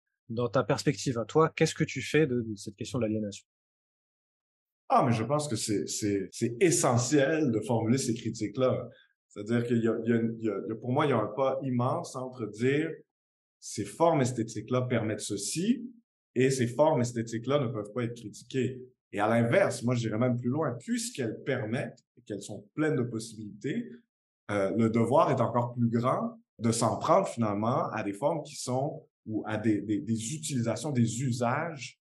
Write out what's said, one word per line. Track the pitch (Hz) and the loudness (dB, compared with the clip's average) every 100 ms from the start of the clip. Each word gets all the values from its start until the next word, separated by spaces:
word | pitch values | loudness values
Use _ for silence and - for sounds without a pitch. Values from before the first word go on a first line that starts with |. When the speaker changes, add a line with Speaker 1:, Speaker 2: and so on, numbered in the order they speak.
| _ _ - | _ _ -8
Speaker 1:
Dans | 117 120 | -4 0
ta | 135 | 2
perspective | 113 135 156 - 143 117 | 2 0 0 0 -2 -4
à | 107 | 2
toi, | 156 160 - | 4 4 4
qu'est-ce | 160 - | 0 0
que | |
tu | 156 131 | -4 -4
fais | - 151 147 | 0 2 4
de, | 123 | 0
de | 110 101 | -4 -8
cette | 110 - | -10 -10
question | 110 127 | -6 -2
de | |
l'aliénation ? | 107 107 104 98 _ _ _ _ _ _ _ _ _ _ _ _ _ _ - | 0 0 -4 -8 _ _ _ _ _ _ _ _ _ _ _ _ _ _ 2
Speaker 2:
Ah, | 240 131 | 4 4
mais | |
je | 110 | 2
pense | 117 147 147 | 2 0 0
que | 107 | -4
c'est, | - 98 - | 0 -2 -2
c'est, | - 104 101 92 | -2 0 0 -2
c'est | - 117 120 | -4 -2 2
essentiel | 180 131 147 120 - 147 135 156 139 | 4 4 4 2 4 4 4 2 2
de | 107 | 0
formuler | - 113 110 131 | 0 0 2 2
ces | - | 0
critiques-là. | - 110 - 104 127 127 95 80 - _ _ _ | -2 -4 -4 -4 0 2 0 -4 -16 _ _ _
C'est-à-dire | 101 104 117 120 | -10 -2 0 2
qu'il | 117 | 2
y | 113 | 2
a, | 110 | 0
il | 117 | 2
y | |
a | 113 | 2
une, | 117 113 | 2 -2
il | 110 | -2
y | |
a, | 98 98 | -2 -4
il | |
y | |
a, | 113 | -6
pour | 123 | -2
moi, | 139 151 | 2 4
il | |
y | |
a | 117 | 2
un | 107 | 0
pas | 143 131 - | 0 0 0
immense | 135 123 127 165 170 127 | -2 0 0 -2 -6 -10
entre | 127 123 104 | -10 -8 -8
dire | 107 127 147 160 - - _ _ _ _ _ | 0 0 2 -2 -6 -16 _ _ _ _ _
ces | - 110 101 | -12 -8 -6
formes | - 165 156 | 2 4 4
esthétiques-là | 120 - 107 107 - 127 | 2 0 -4 -6 -2 -2
permettent | 123 117 107 104 | 0 0 -2 -4
ceci | - 98 - 156 208 269 - - _ _ _ 117 | -6 -6 -4 -2 -2 -2 -4 -16 _ _ _ 2
et | 131 | 2
ces | 127 113 | 2 0
formes | - 156 143 | 4 4 4
esthétiques-là | 123 117 113 110 131 147 | 0 -2 -4 -4 0 0
ne | 120 | 0
peuvent | 107 101 | -4 -6
pas | 123 | -4
être | 117 - | -4 -6
critiquées. | 104 - - 131 113 - - _ _ | -14 -16 -6 -2 -2 -4 -14 _ _
Et | 101 | -2
à | 107 | 2
l'inverse, | 117 117 190 135 - | 4 4 4 2 0
moi, | 120 120 | 0 0
je | |
dirais | 110 107 | 0 2
même | 127 123 | 2 2
plus | 120 | 0
loin, | 151 147 120 | 0 -2 -4
puisqu'elles | - 240 - - 214 - | -6 -6 -6 -4 -6 -4
permettent | 151 123 110 135 - - _ _ | -4 -2 -2 -4 -4 -10 _ _
et | |
qu'elles | - 98 | -10 -8
sont | - 98 - 147 | -8 -14 -10 -2
pleines | 156 135 | 0 0
de | |
possibilités, | 117 110 - 107 104 - 135 226 - - _ _ _ _ - | -2 -4 -8 -12 -14 -8 -6 -4 -6 -14 _ _ _ _ -4
euh, | 104 95 104 | 0 2 2
le | 110 | 4
devoir | 117 110 147 175 | 4 4 4 4
est | 120 | 2
encore | 110 120 - | 2 0 -2
plus | 123 117 | 0 0
grand | 113 127 180 233 - _ - | 2 2 0 -2 -8 _ -4
de | 113 | 0
s'en | 113 113 101 | 2 2 2
prendre | 151 190 190 | 4 4 4
finalement | 117 110 101 113 147 175 | 0 -2 0 0 0 -2
à | 107 | -4
des | 101 | -4
formes | 98 143 160 | -2 -2 -2
qui | 147 - | -6 -10
sont, | 127 127 143 - - _ - | -4 -2 -2 -6 -16 _ -6
ou | 107 107 | -6 -2
à | 107 | 0
des, | 110 98 | 2 2
des, | 101 101 | 0 -2
des | 104 110 - 151 | -2 -4 -4 -6
utilisations, | - 131 113 - 151 | -4 -2 -2 -2 -2
des | 123 110 - | 2 2 2
usages, | 135 117 117 143 170 151 - - | -2 0 0 0 -4 -8 -14 -16